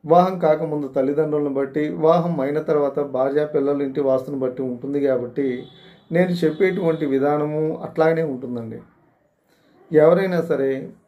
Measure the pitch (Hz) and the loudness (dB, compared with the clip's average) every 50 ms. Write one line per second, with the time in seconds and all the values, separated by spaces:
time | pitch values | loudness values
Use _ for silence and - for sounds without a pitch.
0 | - 147 165 175 180 185 190 175 170 151 151 156 165 156 151 147 143 131 135 139 | 4 6 6 6 6 4 0 0 2 2 2 2 0 -4 -4 -6 -6 -4 -2 0
1 | 131 139 143 147 156 151 151 147 147 143 135 135 139 135 - 156 151 - - 170 | 0 0 0 0 0 0 0 -2 -2 -2 -2 -2 -4 -2 -2 -4 -4 -4 -2 2
2 | 156 156 165 175 165 175 170 143 131 143 147 156 151 - 156 147 143 139 139 151 | 4 4 4 4 2 0 -2 -2 -2 -2 -2 -4 -2 0 0 0 0 0 -2 -4
3 | 143 139 131 127 131 139 139 147 151 151 - 147 139 143 143 139 143 135 135 151 | -4 -4 -2 -2 -2 0 0 0 -2 0 0 0 0 0 0 0 -2 -4 -2 -2
4 | 139 135 131 131 131 - 143 135 131 123 127 - 131 127 123 120 - 139 143 143 | 0 2 0 0 -2 -4 -6 -4 -4 -4 -4 -4 -6 -6 -6 -8 -8 -4 -2 0
5 | 139 135 131 123 120 120 - 147 139 131 123 123 - - - - - - - _ | 0 2 0 0 -2 -4 -4 -4 -2 -2 -4 -6 -8 -16 -20 -20 -20 -20 -20 _
6 | _ _ 165 170 185 175 175 175 170 156 151 - 196 190 185 185 185 165 160 156 | _ _ 0 2 2 2 0 0 0 0 2 2 0 0 0 0 0 0 0 0
7 | 156 139 135 135 135 143 147 151 151 151 151 156 156 156 165 - - 135 - - | -2 0 0 2 2 2 0 0 -2 -2 -2 -2 -2 -4 -4 -6 -10 -8 0 2
8 | 160 160 165 160 165 151 131 123 135 123 123 117 117 110 113 117 117 _ _ _ | 2 2 2 0 -2 -4 -6 -8 -8 -8 -8 -8 -10 -10 -14 -16 -18 _ _ _
9 | _ _ _ _ _ _ _ _ _ _ _ _ _ _ _ _ _ _ 165 151 | _ _ _ _ _ _ _ _ _ _ _ _ _ _ _ _ _ _ 4 6
10 | 151 160 175 185 196 185 180 170 160 170 151 135 135 135 135 135 - - - _ | 6 6 6 4 2 0 -2 -2 -2 -2 -2 0 0 0 -2 -4 -6 -12 -18 _
11 | _ | _